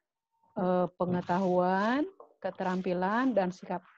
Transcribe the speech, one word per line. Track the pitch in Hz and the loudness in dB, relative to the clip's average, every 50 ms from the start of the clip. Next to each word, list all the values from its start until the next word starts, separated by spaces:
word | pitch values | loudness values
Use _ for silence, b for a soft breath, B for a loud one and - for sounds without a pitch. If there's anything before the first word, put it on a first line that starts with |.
| _ _ _ _ _ _ _ _ _ _ - - | _ _ _ _ _ _ _ _ _ _ -6 -2
Eh, | 180 185 180 180 180 180 _ - | 0 0 2 2 0 0 _ -4
pengetahuan, | 180 180 180 180 - - 175 180 196 180 180 180 180 180 190 190 208 226 254 285 320 392 - _ - - _ _ - | -2 -2 0 -2 0 0 0 0 2 2 4 4 4 4 2 2 2 0 0 0 -2 -4 -6 _ -20 -20 _ _ -10
keterampilan, | 185 185 - 185 180 185 185 180 196 180 175 185 190 214 240 262 262 | -10 -8 -4 -4 -2 -2 -2 -2 -2 -2 -2 0 0 0 0 0 2
dan | 226 196 185 180 180 | 2 2 0 0 -4
sikap. | - - - 180 180 - - - | -8 -10 -8 -8 -8 -8 -14 -20